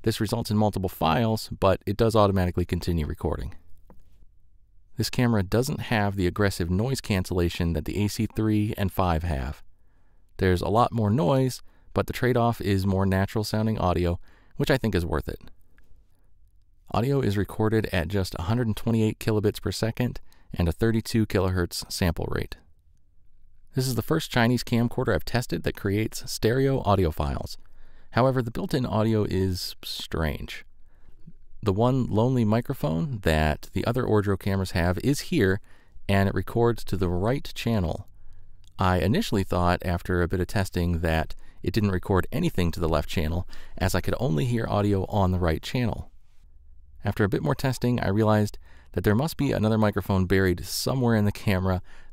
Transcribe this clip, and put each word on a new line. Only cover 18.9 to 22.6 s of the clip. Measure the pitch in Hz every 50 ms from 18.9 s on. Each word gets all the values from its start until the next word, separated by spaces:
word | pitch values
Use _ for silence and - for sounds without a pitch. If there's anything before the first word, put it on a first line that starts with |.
| 117 113 110 110 - _
kilobits | - 113 110 107 95 101 95 -
per | - 87
second | - - - 113 117 - 123 120 - - - - - - - _ -
and | - 87 85
a |
thirty-two | - - 113 113 110 113 - - - 113 107
kilohertz | - - 101 92 92 90 90 87 85 - - - -
sample | - - 98 85 80 - - -
rate. | - - - - - -